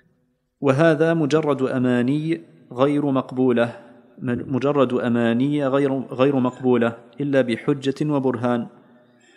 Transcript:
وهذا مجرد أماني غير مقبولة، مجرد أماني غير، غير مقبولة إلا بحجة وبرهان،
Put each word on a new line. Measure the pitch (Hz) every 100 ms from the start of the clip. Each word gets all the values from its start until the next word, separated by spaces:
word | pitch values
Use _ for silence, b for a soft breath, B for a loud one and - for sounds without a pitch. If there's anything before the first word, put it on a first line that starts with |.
| B _ _ _ _ -
وهذا | 143 131 165 151 165
مجرد | 165 147 151 151 135
أماني | 127 131 123 123 120 151 156 165 - - -
غير | 123 139 147 143
مقبولة، | 131 127 127 127 117 120 - - - _ -
مجرد | 127 120 - 131 135 143 123
أماني | 120 120 117 117 117 139 147 135
غير، | 139 139 135
غير | 117 120 135 135
مقبولة | 123 - 127 123 117 113 - -
إلا | 143 135
بحجة | 120 110 - 143 131 135 151
وبرهان، | 143 131 120 123 120 - - _ b b b b